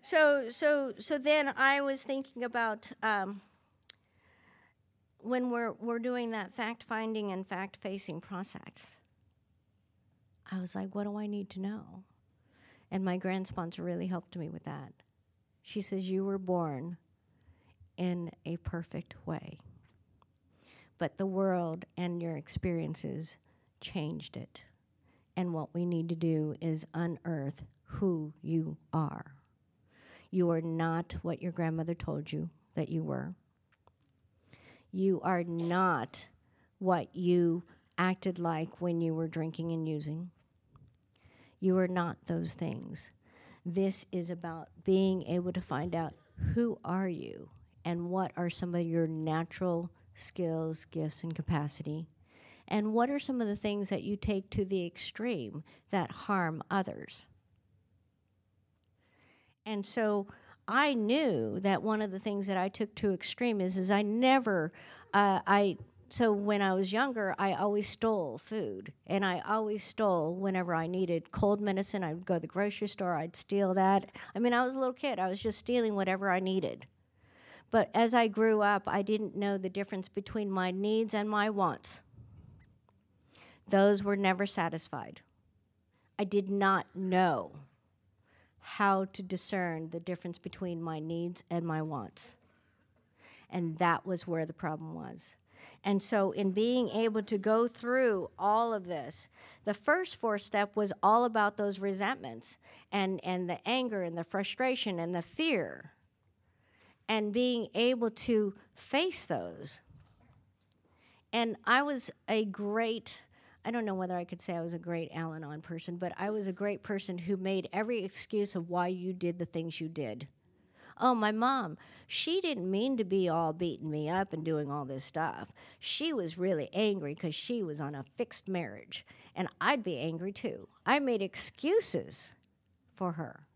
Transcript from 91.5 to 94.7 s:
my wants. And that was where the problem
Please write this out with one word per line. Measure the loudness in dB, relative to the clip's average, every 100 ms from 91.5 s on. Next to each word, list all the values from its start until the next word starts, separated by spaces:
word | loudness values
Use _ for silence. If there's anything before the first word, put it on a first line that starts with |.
| -4
my | 0 -2
wants. | -2 -4 -6 -8 -10 -10 _ _ _ _ _ _ _ _ -20 -20 -8
And | -4 -4 2
that | 2 2
was | 0 -4 -2
where | -2
the | -2
problem | -4 -4